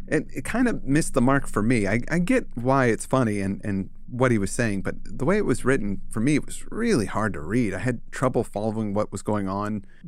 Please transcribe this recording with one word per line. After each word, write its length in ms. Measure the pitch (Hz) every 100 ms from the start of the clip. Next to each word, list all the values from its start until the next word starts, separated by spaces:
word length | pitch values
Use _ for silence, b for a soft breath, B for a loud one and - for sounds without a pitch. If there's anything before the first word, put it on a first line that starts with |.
| -
It, 200 | 151 - -
it 80 | -
kind 220 | 226 247
of 160 | 147
missed 320 | 113 143 160 135
the 60 |
mark 260 | 120 139 -
for 160 | -
me. 240 | 107 123 95
I, 140 | 117 -
I 80 | 170
get 260 | 175 254 - -
why 300 | 123 135 123
it's 200 | 104 -
funny 340 | 131 113 104
and, 180 | 95 98
and 260 | 107 98 95 - -
what 220 | 120 131
he 80 | 113
was 140 | 98
saying, 320 | - 117 101
but 120 | 90 -
the 220 | - 120 127
way 120 | 208
it 80 | 202
was 200 | 120 120
written, 360 | 160 208 98 -
for 80 | 113
me, 160 | 123 147
it 100 | -
was 180 | - -
really 360 | 208 233 165 95
hard 260 | 107 107
to 80 | 80
read. 320 | 76 117 110
I 60 | 92
had 200 | 117 123 -
trouble 320 | - 131 127
following 500 | 107 101 110 110 107
what 180 | 101 110
was 120 | 98
going 240 | - 104 98
on, 380 | 98 104 107 - b